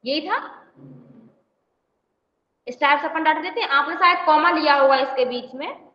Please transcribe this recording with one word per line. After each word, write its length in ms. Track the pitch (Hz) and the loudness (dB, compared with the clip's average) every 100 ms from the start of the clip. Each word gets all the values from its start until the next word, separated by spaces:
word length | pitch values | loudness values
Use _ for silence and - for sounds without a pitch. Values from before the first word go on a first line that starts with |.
यही 240 | 233 294 330 | -4 -6 -4
था। 100 | 453 - - _ _ - - - - - _ _ _ _ _ _ _ _ _ _ _ _ _ - | -8 -8 -20 _ _ -20 -20 -20 -20 -20 _ _ _ _ _ _ _ _ _ _ _ _ _ -16
इस 140 | 247 | -2
टाइप 200 | 285 285 | 0 2
से 80 | 320 | 0
अपन 160 | 320 | -2
डेटा 160 | 320 311 | 0 0
देते 200 | 330 - | -4 -6
हैं। 80 | 403 | 0
आपने 240 | 277 302 339 | 0 0 2
शायद 280 | 359 359 320 | 2 2 2
कॉमा 240 | 311 339 | 2 2
लिया 220 | 320 302 | 2 2
होगा 220 | 285 269 269 | 4 4 4
इसके 260 | 262 269 247 | 0 -2 -4
बीच 280 | 247 - | -4 -10
में 140 | 254 320 587 - | -12 -12 -14 -20